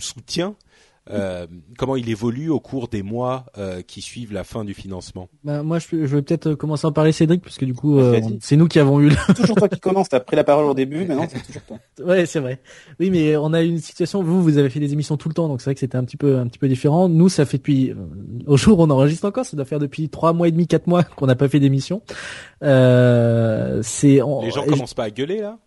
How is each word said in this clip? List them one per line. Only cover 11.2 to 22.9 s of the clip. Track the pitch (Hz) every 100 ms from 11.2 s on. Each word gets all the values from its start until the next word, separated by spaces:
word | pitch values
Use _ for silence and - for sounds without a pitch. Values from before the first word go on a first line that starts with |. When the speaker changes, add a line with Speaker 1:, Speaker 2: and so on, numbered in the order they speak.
| 160
Speaker 3:
c'est | 127 -
toujours | 113
toi. | - 113 _ - 156
Speaker 2:
Ouais, | 185
c'est | 170 160
vrai. | 127 131 _ - - 147
Oui, | 185
mais | 175 151 151
on | 151
a | 165
eu | 165
une | 170
situation, | - - 170 202
vous, | 165 185
vous | 170 147
avez | 139
fait | 147
des | 143
émissions | 147 143 151
tout | 160
le |
temps, | 156 165
donc | 127
c'est | -
vrai |
que | 135
c'était | 131 127
un |
petit | 123 -
peu, | 143 131
un | 120
petit | -
peu | 139
différent. | 127 147 160 185
Nous, | 160 185
ça | 180
fait | 139 139
depuis, | - 135 131
euh, | 104 87 90 104 120 143
au | 135
jour | 214 190
où |
on | 160
enregistre | 131 143 165 202
encore, | 226
ça | 247 151
doit | 131
faire | 147
depuis | 147 - 156
trois | - 165
mois | 170 170
et |
demi, | 160 170
quatre | 160 -
mois | 175
qu'on | 170 - 131
n'a | 127
pas | 139
fait | 147
d'émission. | 139 135 - 196 - - - - - _
Euh, | 147 131 127